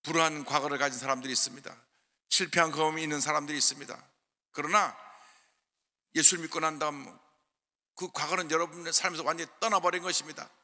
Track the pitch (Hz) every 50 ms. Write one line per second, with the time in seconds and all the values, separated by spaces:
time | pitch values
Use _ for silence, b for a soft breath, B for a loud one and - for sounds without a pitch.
0 | - - 160 165 160 160 156 151 139 - 139 147 135 147 143 131 139 139 127 123
1 | 131 135 135 127 131 135 123 - - - - 139 - - - - _ _ _ _
2 | _ _ _ _ _ _ - - 190 156 - 175 165 160 143 151 160 156 156 160
3 | 160 151 151 143 135 151 151 151 143 143 151 139 - - 139 143 135 - - -
4 | - _ _ _ _ _ _ _ _ _ - - 143 151 185 208 190 131 104 -
5 | - - B B B B B B B B B B B _ _ _ _ _ _ _
6 | _ _ _ 165 156 - 185 170 160 160 - 165 160 160 156 147 151 151 147 143
7 | - - - - _ _ _ _ _ _ _ _ _ _ _ _ _ _ _ -
8 | 180 175 - - 156 151 180 185 180 151 156 160 170 165 160 175 170 165 160 -
9 | - 185 170 156 147 143 165 165 165 - - _ 208 226 208 185 170 180 175 180
10 | 175 185 165 - 143 156 151 156 151 - _ _